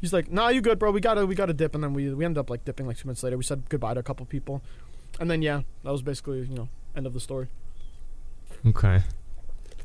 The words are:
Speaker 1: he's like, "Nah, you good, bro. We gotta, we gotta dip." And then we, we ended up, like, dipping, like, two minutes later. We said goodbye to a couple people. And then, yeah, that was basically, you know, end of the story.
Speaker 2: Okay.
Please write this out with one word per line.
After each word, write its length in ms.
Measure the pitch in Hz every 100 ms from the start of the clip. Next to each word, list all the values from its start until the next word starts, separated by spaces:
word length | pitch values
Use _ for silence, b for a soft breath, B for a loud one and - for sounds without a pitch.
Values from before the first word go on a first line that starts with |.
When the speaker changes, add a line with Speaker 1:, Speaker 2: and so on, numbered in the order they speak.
Speaker 1:
he's 100 | 170
like, 180 | 180 -
"Nah, 160 | 175 233
you 120 | 262
good, 180 | 220 208
bro. 100 | 214
We 80 | 202
gotta, 240 | 226 208 196
we 100 | 190
gotta 180 | 190
dip." 220 | 151 156 147
And 80 |
then 100 | 147
we, 200 | 139 139
we 120 | 135 170
ended 140 | 151
up, 100 | 131
like, 160 | 123 -
dipping, 220 | 127 131
like, 100 | 113
two 100 | 135
minutes 140 | 123
later. 140 | 131 127
We 60 |
said 260 | 127 135 -
goodbye 240 | 147 113
to 60 | 120
a 40 |
couple 220 | 123 135 127
people. 360 | 139 - 139 b b b b b -
And 100 | 170
then, 100 | 160
yeah, 180 | 156 143 135 -
that 80 | 135
was 100 | 139
basically, 380 | 131 135 - 131
you 140 | 131 127
know, 140 | 120 - - 143
end 100 | 131
of 80 |
the 60 | 123
story. 280 | - 135 120 - - - - - - - - - - - 117
Speaker 2:
Okay. 380 | 98 101 92 - - - - - - - -